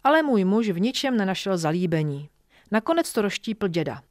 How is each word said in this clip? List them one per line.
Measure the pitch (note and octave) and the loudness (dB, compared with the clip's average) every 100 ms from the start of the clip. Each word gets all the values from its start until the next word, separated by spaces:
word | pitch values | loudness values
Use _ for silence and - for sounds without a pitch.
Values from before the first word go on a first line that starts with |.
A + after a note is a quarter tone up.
Ale | C4+ D#4+ | 4 2
můj | D4+ A3 F#3 | 4 2 4
muž | G#3 A3 | 2 0
v | E3+ | 0
ničem | A3 - C4+ A#3+ | -2 0 0 0
nenašel | F#3+ F3+ G3+ F#3 | 0 -2 -2 -2
zalíbení. | D#3+ E3+ F3+ D#3+ D3+ C#3+ D3 _ _ _ _ | 0 0 0 0 -2 -6 -12 _ _ _ _
Nakonec | G#3+ A3 E4 E4 | -2 0 0 0
to | - | -2
rozštípl | G#3 - - G#3+ G3+ | -2 -4 -8 -4 -2
děda. | E3+ D3 B2 _ | -2 -4 -8 _